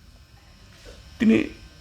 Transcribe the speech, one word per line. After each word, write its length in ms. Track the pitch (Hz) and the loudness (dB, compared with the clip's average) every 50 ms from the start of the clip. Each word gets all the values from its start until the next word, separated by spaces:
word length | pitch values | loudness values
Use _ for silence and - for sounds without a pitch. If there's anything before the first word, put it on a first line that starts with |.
| - - - - - _ - - - - - - - - - - - - - - - - - - | -20 -20 -20 -20 -20 _ -20 -20 -20 -20 -20 -20 -20 -20 -20 -20 -20 -20 -20 -20 -20 -20 -8 -2
তিনি 240 | 226 220 220 - - - - - - - - - | 2 2 2 2 0 -4 -10 -18 -20 -20 -20 -20